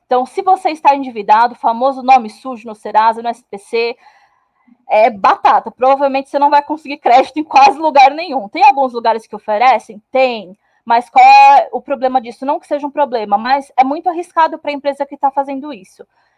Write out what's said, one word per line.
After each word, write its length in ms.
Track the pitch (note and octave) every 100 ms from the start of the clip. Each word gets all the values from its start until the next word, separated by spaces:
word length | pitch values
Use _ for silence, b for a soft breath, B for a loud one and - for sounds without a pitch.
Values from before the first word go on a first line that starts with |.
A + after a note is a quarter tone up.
Então, 220 | - B3 B3
se 160 | -
você 260 | F#4+ F#4 -
está 260 | D#4 D4
endividado, 600 | C#4 C4 A3+ G3 G#3+ A#3+
famoso 480 | A#3+ A#3 A3+ C4 C4
nome 260 | B3+ C4 G#3+
sujo 400 | - C4 A#3+ A#3
no 60 |
Serasa, 480 | G#3+ G#3+ G#3 A3 A3
no 60 | A#3
S 120 | A#3
P 140 | _ G3+
C, 400 | _ A3+ A#3 A#3+ b b b b b _ _ _ -
é 220 | G#3+ A3+
batata. 600 | G#3 A#3 G4 - G#3+ -
Provavelmente 580 | - B3+ C#4 C#4+ C4+ C#4
você 100 | C#4+
não 120 | C#4
vai 120 | C#4+
conseguir 360 | C#4+ D4+ C4+ C#4+
crédito 400 | - B3 C4+ D#4
em 60 |
quase 340 | D4+ C#4 C#4 C#4+
lugar 320 | D#4+ C#4 C4+
nenhum. 380 | D4 F4+ C4+ G3+
Tem 140 | D#4
alguns 280 | F4+ C4+ C4
lugares 340 | A#3+ A3+ A3+ -
que 80 |
oferecem? 680 | G3+ - G#3+ B3+ A3+ - G#3+ _
Tem. 460 | B3+ C4 A#3 F3+ G3 _ _
Mas 240 | - A#3 A#3+
qual 160 | -
é 440 | C4 G#5 G#5 C#4 -
o 80 | B3
problema 400 | - C4+ B3+ B3+
disso? 240 | A#3 A3+
Não 160 | C4+ D#4+
que 60 | -
seja 200 | D4 C#4+
um 40 |
problema, 480 | C#4+ C#4 A#3+ G#3+ G#3
mas 340 | A#3 C#4 C4+ -
é 80 |
muito 240 | C4 D4+ F4+
arriscado 500 | E4 F4 - D#4+ D#4
pra 140 | D4
empresa 340 | C#4+ C#4+ C#4 C#4+
que 100 | C#4+
tá 140 | C#4
fazendo 420 | C#4+ C#4 C4+ D4
isso. 340 | A#3 F#3+ _ - _ _